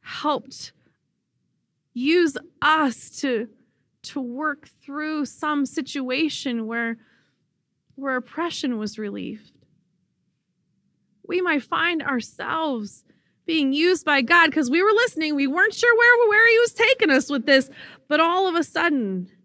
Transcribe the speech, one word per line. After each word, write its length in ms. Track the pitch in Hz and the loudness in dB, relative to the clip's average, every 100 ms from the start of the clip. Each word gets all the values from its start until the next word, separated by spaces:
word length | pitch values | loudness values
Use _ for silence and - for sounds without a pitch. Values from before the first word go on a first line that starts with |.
helped 720 | - - 294 285 - - - _ _ _ _ _ _ _ _ _ _ _ _ | -14 -8 -4 -4 -6 -18 -20 _ _ _ _ _ _ _ _ _ _ _ _
use 460 | - 262 339 330 269 - _ | -6 0 2 2 -2 -12 _
us 480 | 285 311 285 226 - - | 2 2 2 -2 -12 -6
to, 300 | 285 240 220 _ _ _ _ _ | -2 -2 -4 _ _ _ _ _
to 160 | - - | -12 -10
work 480 | 247 240 311 285 - _ | -8 -6 -6 -6 -14 _
through 440 | - 277 311 311 269 | -14 -10 -6 -4 -6
some 400 | - 302 294 269 | -6 -4 -2 -2
situation 1000 | - 269 285 254 254 311 - 277 240 220 | -4 -8 -8 -4 -2 -2 -2 -6 -6 -6
where, 300 | 233 233 226 _ _ _ _ _ _ _ _ _ - | -4 -4 -6 _ _ _ _ _ _ _ _ _ -10
where 200 | 277 254 | -4 -4
oppression 600 | 247 - 339 - 285 233 | -6 -8 -6 -4 -4 -4
was 200 | 214 214 | -6 -8
relieved. 540 | 208 202 185 214 _ _ _ _ _ _ _ _ _ _ _ _ _ _ _ _ _ _ - | -10 -8 -10 -12 _ _ _ _ _ _ _ _ _ _ _ _ _ _ _ _ _ _ -6
We 160 | 359 | -4
might 200 | 359 294 | 0 -2
find 400 | - 330 330 339 | -2 -2 -2 -2
ourselves 1040 | - 262 220 - - 320 320 247 208 - _ _ _ _ | -4 -6 -6 -12 -8 -4 -4 -6 -8 -14 _ _ _ _
being 300 | - - 277 | -4 0 0
used 320 | 262 277 359 - | 2 2 2 0
by 160 | 285 | 0
God 280 | 240 339 330 | 4 6 6
'cause 180 | - 254 | 2 0
we 120 | 302 | 2
were 100 | 403 | 4
listening. 420 | 427 480 - 311 | 4 2 -2 -4
We 120 | 294 277 | -2 -2
weren't 280 | 302 415 | 2 0
sure 200 | - 480 453 | 2 2 4
where, 320 | 466 480 466 | 6 6 4
where 220 | 415 466 | 6 6
he 80 | 453 | 6
was 120 | 480 | 4
taking 380 | - 453 523 370 | 2 2 4 4
us 180 | 262 - | 2 2
with 160 | 285 | -4
this, 240 | 285 269 262 - - - _ | 4 4 4 -10 -20 -20 _
but 120 | 302 | 0
all 280 | 330 359 381 | 2 2 2
of 60 | |
a 100 | 339 | 0
sudden 680 | 330 330 339 285 214 185 180 _ | -2 -2 0 0 -2 -4 -8 _